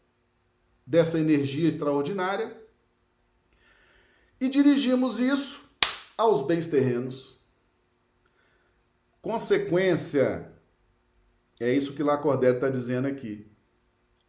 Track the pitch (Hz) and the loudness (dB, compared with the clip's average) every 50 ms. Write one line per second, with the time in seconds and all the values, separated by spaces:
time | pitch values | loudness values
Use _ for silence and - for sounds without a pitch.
0 | _ _ _ _ _ _ _ _ _ _ _ _ _ _ _ _ _ - 127 165 | _ _ _ _ _ _ _ _ _ _ _ _ _ _ _ _ _ 0 2 4
1 | 160 160 160 160 156 156 156 139 135 131 131 151 170 160 156 - 143 147 143 143 | 4 4 2 0 2 2 2 2 2 0 -2 0 0 0 0 0 -2 0 0 0
2 | 139 - 202 190 185 185 202 214 220 - - - - - _ _ _ _ _ _ | 0 -2 -4 -4 -4 -2 -4 -4 -6 -8 -10 -16 -20 -20 _ _ _ _ _ _
3 | _ _ _ _ _ _ _ _ _ _ _ _ _ _ _ _ _ _ _ _ | _ _ _ _ _ _ _ _ _ _ _ _ _ _ _ _ _ _ _ _
4 | _ _ _ _ _ _ _ - 254 262 269 277 285 285 285 - 214 247 254 254 | _ _ _ _ _ _ _ -6 -4 0 2 4 6 6 6 4 4 2 2 2
5 | 254 254 208 214 247 262 277 277 277 - - - - - _ _ - - - - | 2 0 0 0 0 2 2 0 -2 -4 -8 -12 -16 -20 _ _ -4 -4 -4 -6
6 | - - - - 214 226 208 160 - - 170 170 156 - 151 139 127 127 120 120 | -16 -12 -6 -2 2 2 2 2 2 0 -2 -2 -2 0 0 0 0 0 0 -2
7 | 127 131 131 - - - - - _ _ _ _ _ _ _ _ _ _ _ _ | -4 -8 -10 -14 -16 -20 -20 -20 _ _ _ _ _ _ _ _ _ _ _ _
8 | _ _ _ _ _ _ _ _ _ _ _ _ _ _ _ _ _ _ _ _ | _ _ _ _ _ _ _ _ _ _ _ _ _ _ _ _ _ _ _ _
9 | _ _ _ _ - 175 214 226 220 - 208 180 - - 160 175 190 185 170 147 | _ _ _ _ -8 -6 -4 -4 0 2 2 2 2 2 0 2 2 2 2 0
10 | - - - 143 123 113 95 82 85 - - - _ _ _ _ _ _ _ _ | -2 -2 0 0 2 0 0 -4 -8 -14 -18 -20 _ _ _ _ _ _ _ _
11 | _ _ _ _ _ _ _ _ _ _ _ - 117 123 127 143 139 139 - - | _ _ _ _ _ _ _ _ _ _ _ -6 -2 0 0 0 0 -2 -4 -4
12 | 151 143 147 143 - 151 135 127 127 127 123 127 143 135 131 127 120 117 123 123 | -2 0 0 0 0 0 0 2 2 2 2 2 0 -2 -2 -4 -4 -4 -4 -4
13 | 131 139 139 139 - 110 104 104 104 - _ _ _ _ _ _ _ _ _ _ | -4 -4 -6 -8 -10 -12 -12 -14 -16 -20 _ _ _ _ _ _ _ _ _ _
14 | _ _ _ _ _ | _ _ _ _ _